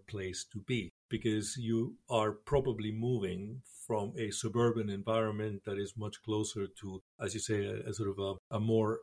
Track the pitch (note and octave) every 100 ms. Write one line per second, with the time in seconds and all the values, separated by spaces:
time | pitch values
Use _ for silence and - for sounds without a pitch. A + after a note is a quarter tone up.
0 | - G2+ F#2+ F2+ - G#2+ - B2 F2 _
1 | _ A2 A2+ G#2+ G#2+ B2+ A2+ A2+ A#2+ -
2 | - A#2 G#2+ G#2 - C#3+ C3 A2 G#2+ A2
3 | A#2+ A#2+ F#2+ F2+ G2+ C3 - - - G#2+
4 | G2+ C3+ G#2+ - A2+ A#2 A#2+ A2+ G#2 G2
5 | G2+ A2+ A2 G#2+ G#2+ G2 - G2+ G2+ A2
6 | G#2 - - G#2+ G#2 G#2+ F#2+ - G2 F#2+
7 | - - G#2 G2+ - G#2 G2+ G#2 G#2+ G#2
8 | G2+ G2 G2 F#2 _ G#2+ A2 A2 G#2+ A2+